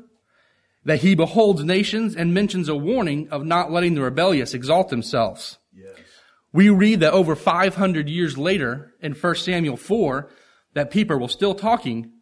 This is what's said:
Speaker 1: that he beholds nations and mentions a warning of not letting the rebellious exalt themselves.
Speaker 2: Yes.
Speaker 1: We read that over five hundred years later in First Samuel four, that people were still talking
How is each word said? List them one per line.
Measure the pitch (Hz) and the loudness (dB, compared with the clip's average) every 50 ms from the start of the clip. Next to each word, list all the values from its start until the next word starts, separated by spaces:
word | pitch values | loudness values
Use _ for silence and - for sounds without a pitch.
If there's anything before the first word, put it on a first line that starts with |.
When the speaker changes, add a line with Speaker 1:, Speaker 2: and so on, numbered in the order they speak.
| - _ _ _ _ _ _ _ _ _ _ _ _ _ _ _ - 143 | -18 _ _ _ _ _ _ _ _ _ _ _ _ _ _ _ -2 -2
Speaker 1:
that | 156 143 | 0 2
he | 123 185 190 | 4 4 4
beholds | 156 165 160 - 220 220 208 196 156 143 | 4 2 2 2 4 4 4 2 2 0
nations | 160 185 190 208 - - 220 226 214 220 | 0 0 0 0 -2 -2 -2 -2 -4 -2
and | 170 170 170 170 | -2 -2 0 2
mentions | 190 208 196 - 185 170 147 | 2 0 0 -2 -2 -4 -2
a | 156 | -4
warning | 143 143 170 240 262 214 165 143 147 151 - | -4 -2 -2 -2 -2 -2 -2 -4 -4 -6 -6
of | 156 143 139 | -8 -6 -4
not | 160 170 175 180 - 160 | 0 0 0 0 0 -2
letting | 175 180 175 170 | 0 0 0 0
the | 147 | 0
rebellious | 135 127 131 143 170 190 185 143 123 - - | -2 -2 0 0 2 2 2 0 -2 -4 -6
exalt | 123 123 131 151 180 185 185 | -6 -2 0 2 2 2 0
themselves. | - 117 110 - - 127 113 101 - - - - - _ _ _ _ | -2 -6 -4 -2 -2 -2 -2 -2 -4 -8 -16 -18 -18 _ _ _ _
Speaker 2:
Yes. | 95 95 95 - - - _ _ _ _ _ _ _ _ _ - | -20 -20 -20 -20 -20 -20 _ _ _ _ _ _ _ _ _ 4
Speaker 1:
We | 151 196 208 | 6 6 6
read | 208 185 196 214 226 202 | 6 6 4 4 4 4
that | 160 156 | 4 4
over | - 190 185 160 156 | 4 4 2 2 0
five | 147 - 196 165 175 190 196 180 | -2 0 0 2 2 2 0 0
hundred | 180 196 190 180 156 147 143 | 0 0 0 0 -2 -2 -4
years | 156 175 180 156 135 135 | -4 -2 -4 -4 -4 -4
later | 143 175 196 196 139 120 120 139 143 - _ _ | -2 -2 -2 0 -2 -4 -6 -8 -12 -16 _ _
in | - 156 139 | -10 -10 -6
First | - - 180 165 175 - | -4 -2 -2 -2 -2 -2
Samuel | 180 180 175 165 151 123 | -4 -2 -2 -2 -2 -4
four, | 117 - - 196 233 196 147 127 135 147 - - _ _ _ _ _ _ _ - | -6 -4 -2 0 0 0 0 -2 -4 -6 -10 -16 _ _ _ _ _ _ _ -6
that | 147 143 - | -4 -4 -2
people | - 202 220 220 160 135 | 0 -2 0 0 0 -2
were | 120 123 | -2 -4
still | - - 196 202 190 | -4 -2 -2 -2 -2
talking | 196 190 220 240 - - 131 117 113 117 - - _ | -2 -2 0 0 0 -2 -4 -6 -6 -8 -10 -14 _